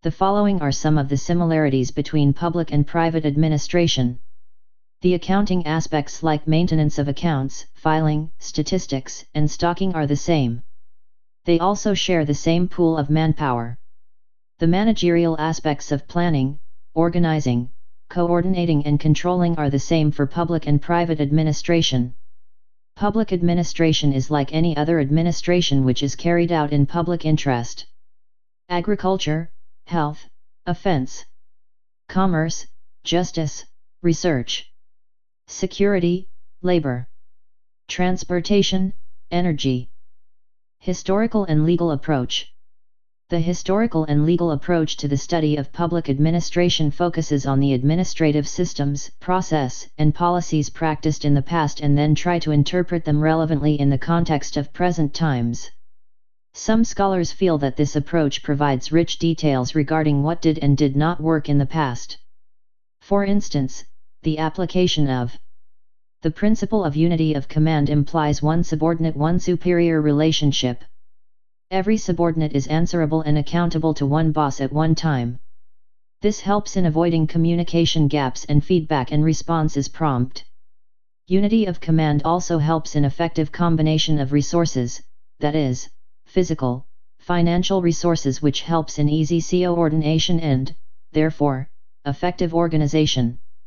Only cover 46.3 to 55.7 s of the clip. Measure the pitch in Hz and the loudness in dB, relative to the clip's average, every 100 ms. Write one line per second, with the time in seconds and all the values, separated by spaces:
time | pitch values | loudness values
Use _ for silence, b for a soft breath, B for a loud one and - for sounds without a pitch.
46.3 | 170 160 - 175 175 151 - 175 170 156 | 2 0 2 2 2 0 2 0 0 -2
47.3 | 143 135 135 139 131 139 165 175 - 160 | -2 0 2 2 2 2 2 0 0 2
48.3 | 147 147 - 175 - 143 143 - - - | 2 0 -2 -4 -2 -2 -2 -6 -10 -2
49.3 | 185 180 156 131 - - - 151 - 175 | -2 0 0 -2 -4 -12 2 2 4 2
50.3 | 175 170 156 143 - 165 151 156 147 151 | 2 0 0 -2 -2 -2 0 -2 0 2
51.3 | 143 131 170 147 - 147 143 151 147 175 | 2 2 0 0 0 2 2 4 2 2
52.3 | 175 160 151 143 180 175 175 160 147 156 | 0 2 2 2 0 0 -2 0 2 2
53.3 | 160 160 156 147 147 139 135 - 170 165 | 2 2 0 0 2 2 0 0 0 2
54.3 | 151 - - 143 - 180 170 147 - 165 | 0 -2 -6 -6 -2 -2 0 -2 0 -2
55.3 | 127 117 117 - | 0 -2 -4 -8